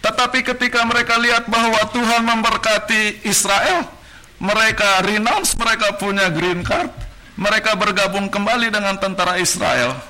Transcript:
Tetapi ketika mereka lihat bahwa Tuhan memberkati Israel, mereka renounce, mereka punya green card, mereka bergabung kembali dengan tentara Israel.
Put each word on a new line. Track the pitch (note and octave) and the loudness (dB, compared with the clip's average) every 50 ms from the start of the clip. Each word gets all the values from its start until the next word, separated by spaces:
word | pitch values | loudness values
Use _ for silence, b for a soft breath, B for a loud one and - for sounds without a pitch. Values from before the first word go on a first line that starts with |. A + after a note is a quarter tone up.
| - | -2
Tetapi | D#5 - - B3 B3 B3 B3+ - | -2 0 0 -2 0 0 -2 -2
ketika | - B3+ B3 B3 B3 B3 A#3+ A#3 | -2 -2 -2 -2 0 0 0 0
mereka | A3+ A#3+ A#3+ A#3 A#3 A#3 A#3 | 2 2 0 2 2 2 2
lihat | A#3 A#3+ A#3 A#3 A#3 A3 | 2 2 2 2 0 0
bahwa | A3 A3+ A3+ A#3 A3 G#3+ G#3+ G#3 | 0 2 2 2 2 2 0 0
Tuhan | - B3 A#3+ A3 A#3 A#3 A3+ A#3 | -2 -2 0 2 2 2 2 2
memberkati | A#3 A3 A3 F3 - A3 G#3 A3 G#3+ G#3 G#3 - A3 G#3+ G#3+ G#3 G#3 - - | 0 2 2 0 0 0 0 0 0 0 0 0 0 0 2 0 -2 -4 -4
Israel, | - - - - - G3 G3 - D4 F#4 E4+ C4+ - - B B B B B B B B B | -2 0 0 0 2 2 2 2 2 0 0 -2 -6 -10 B B B B B B B B B
mereka | - F#3+ G#3 A3 A3 A3 G#3+ A3 G#3+ G3+ G3 F#3 | -4 -2 2 2 2 2 2 2 2 2 2 2
renounce, | F3+ G3 G#3 G#3+ G#3+ A#3 D4 G4+ F#4+ - - - | 2 2 0 0 0 0 0 0 0 0 -2 0
mereka | A#3 A3+ A3 A3 G#3+ G3+ G3+ G3+ | 0 0 0 2 0 -2 -2 -2
punya | G3 G3+ G3 G3+ G3 F#3 | -4 -2 0 2 2 2
green | D#3+ D#3+ E3+ F3+ F3 F3 | 0 0 -2 -2 -2 -2
card, | F3 - D4+ E4+ F4 - - - - - B B B B B | -2 -2 -2 -2 -2 -4 -6 -10 -14 -14 B B B B B
mereka | - G3 G#3 G#3+ A3 G#3+ A3 G#3+ | -4 -2 0 0 2 2 0 0
bergabung | F#3 G#3 G3+ G3 F#3+ G3 G3 F#3+ G3+ G3 F#3+ | 2 0 0 2 2 0 0 0 -2 -4 -2
kembali | - G3+ G3+ G#3+ A#3 B3 A#3 A3+ | -2 -2 0 0 0 0 0 0
dengan | G#3 G#3+ G3+ G3 F#3+ F#3+ | 0 0 -2 -2 -2 -2
tentara | - F#3+ F#3 - F3+ F3 F3+ F#3 | -2 -4 -2 0 0 0 0 0
Israel. | F#3 E3 - - G#2 F2+ B2+ B2+ B2 B2 C3 C3 - | 0 -2 -2 -2 0 0 2 2 0 0 -2 -6 -10